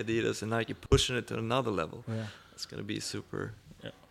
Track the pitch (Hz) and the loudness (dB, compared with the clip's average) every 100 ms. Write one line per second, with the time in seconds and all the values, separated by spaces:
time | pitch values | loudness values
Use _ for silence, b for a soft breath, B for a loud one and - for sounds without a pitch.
0 | 107 113 110 - 107 113 110 - - 135 | 2 2 2 0 0 0 0 -4 4 6
1 | - 123 - 113 113 131 120 92 78 - | 6 0 -2 -2 2 2 2 0 0 -4
2 | 120 110 110 B B - - - 104 107 | -4 -4 -4 B B -14 -10 -8 -4 -4
3 | - 104 - 98 104 110 - - - - | -4 -6 -6 -6 -6 -8 -18 -14 -14 -14
4 | - | -18